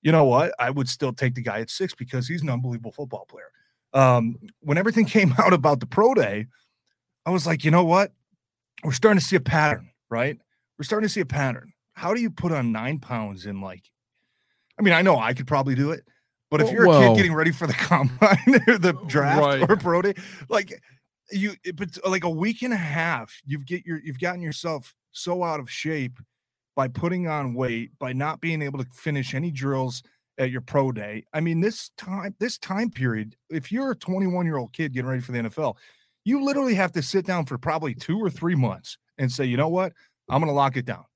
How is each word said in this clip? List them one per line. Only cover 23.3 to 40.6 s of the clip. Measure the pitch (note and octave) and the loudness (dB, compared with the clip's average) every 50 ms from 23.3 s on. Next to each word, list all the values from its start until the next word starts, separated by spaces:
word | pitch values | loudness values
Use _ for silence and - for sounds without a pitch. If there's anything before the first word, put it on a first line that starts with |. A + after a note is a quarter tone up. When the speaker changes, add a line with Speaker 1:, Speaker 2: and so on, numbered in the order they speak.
| - - _ | -18 -18 _
Speaker 1:
you've | C3+ C#3+ D3+ C#3 | -8 -8 -8 -6
get | C3 F3+ F3+ E3+ | -8 -8 -8 -6
your, | F3 E3 D#3 - | -8 -10 -8 -8
you've | D#3+ C3 B2+ | -12 -10 -6
gotten | E3+ F3 F3+ F3+ | -6 -6 -6 -6
yourself | F3 D#3 D3+ - - E3+ D#3+ C#3+ A#2+ - _ _ _ _ | -8 -8 -8 -8 -6 -8 -8 -8 -10 -16 _ _ _ _
so | _ - - F3+ F3 F3+ F3+ | _ -12 -6 -4 -4 -2 -2
out | E3 D#3 D3 | -4 -4 -6
of | C3 A#2 | -8 -10
shape | - - - D#3 D#3+ D3+ C3 B2 B2 - - _ _ _ _ _ _ _ _ _ _ | -12 -8 -6 -6 -4 -4 -6 -6 -8 -14 -20 _ _ _ _ _ _ _ _ _ _
by | C#3 C3+ | -4 -4
putting | B2+ B2+ - - E3+ F#3 F3+ F3 | -4 -4 -4 -4 -4 -2 -4 -4
on | E3 D#3 D3+ C#3 B2+ A#2+ | -4 -4 -4 -4 -4 -4
weight, | B2 C3 B2 A#2 A#2 A#2 - _ _ | -2 -2 -2 -2 -6 -8 -10 _ _
by | C#3 B2+ B2+ | -10 -6 -4
not | C3 C#3+ D3+ D#3 - | -4 -4 -4 -4 -4
being | - E3 E3 D#3 | -6 -4 -4 -4
able | D3 C#3+ C3+ C#3 | -4 -6 -6 -8
to | B2 B2+ | -10 -10
finish | - - - D#3+ D3 C#3 C3 C3 - | -12 -8 -6 -4 -4 -4 -4 -4 -6
any | C3+ D#3+ F3 | -6 -6 -6
drills | D3 C3 C3+ C#3 C3+ C3+ C3 B2+ A#2+ - _ _ _ _ _ _ _ | -6 -4 -4 -2 -2 -2 -2 -4 -6 -10 _ _ _ _ _ _ _
at | - C3 C3 | -4 -4 -4
your | B2+ B2+ | -4 -8
pro | B2 - - C#3+ C3+ C3 | -10 -2 0 0 0 0
day. | B2+ A2 G#2 G#2 G#2 A2+ - _ - | -4 -6 -10 -10 -12 -14 -14 _ -6
I | D#3 | -4
mean, | E3 E3+ E3 E3 | -2 0 0 0
this | F3+ A3 A3+ - - - _ | 0 -2 -2 -6 -14 -16 _
time, | - A3 F#3 F#3 G3 F3 G3 - _ | -18 -12 -10 -10 -8 -8 -10 -8 _
this | - B3 - | -6 -6 -6
time | - - - F#3+ G3+ A#3 A3+ | -10 -8 -6 -4 -4 -4 -4
period, | - - C3 B2 A2+ A2 G#2+ A2 - _ _ _ | -4 -2 -2 -2 -2 -2 -6 -8 -12 _ _ _
if | D#3 D#3+ C3 - | -10 -10 -8 -6
you're | G3 B3 C4+ C4+ | -6 -4 -4 -4
a | A#3 | -6
twenty-one-year-old | - - - F#3 F#3+ G3 F#3 F3+ F3 F3 E3 D#3 C3+ - - - | -6 -6 -6 -4 -2 -2 -2 -2 -2 -2 -2 -2 -4 -6 -8 -6
kid | - E3 D3 B2+ | -6 -6 -4 -4
getting | B2+ B2 C3 | -6 -4 -4
ready | C3 B2+ | -4 -6
for | B2 B2+ B2 | -6 -6 -6
the | A#2+ | -4
N | A#2 | -4
F | A2 - - | -4 -4 -4
L, | D#3 B2 - _ _ - _ _ _ _ _ _ _ | -4 -4 -4 _ _ -20 _ _ _ _ _ _ _
you | G#3 B3+ C#4+ C4+ | -2 -2 0 0
literally | C#4 C#4 C#4+ C#4 B3+ A3 | -2 -2 0 0 0 2
have | F#3 F#3+ F3 - | 0 0 0 -2
to | E3+ | -4
sit | C3+ - - G3 F3+ | -6 -2 -2 -2 -2
down | - F#3 F3 D#3 | 0 -2 -2 -2
for | B2+ C#3 | -4 -6
probably | B2 - E3 D#3 D#3+ D#3 C#3 B2+ | -6 -4 -4 -4 -2 -4 -6 -8
two | - - - E3+ | -8 -6 -4 -4
or | G#3+ A3 F3+ | -2 -2 -4
three | C3 - E3 E3+ F3+ | -4 -4 -2 0 0
months | C#3+ B2+ A2 F#2+ F2 _ - - _ _ _ _ | 2 0 0 -2 -8 _ -20 -20 _ _ _ _
and | - C3+ B2+ | -4 -4 -4
say, | B2 B2+ C3+ | -2 -2 -2
"You | B2+ A#2+ | -2 0
know | B2 D3 | 0 0
what? | D#3+ E3+ F#3 F#3 F3 _ _ _ _ _ _ _ - | 0 0 -2 -4 -4 _ _ _ _ _ _ _ -2
I'm | B2 C#3 | 0 0
gonna | E3 D#3 C#3+ | 2 2 2
lock | C#3 | 2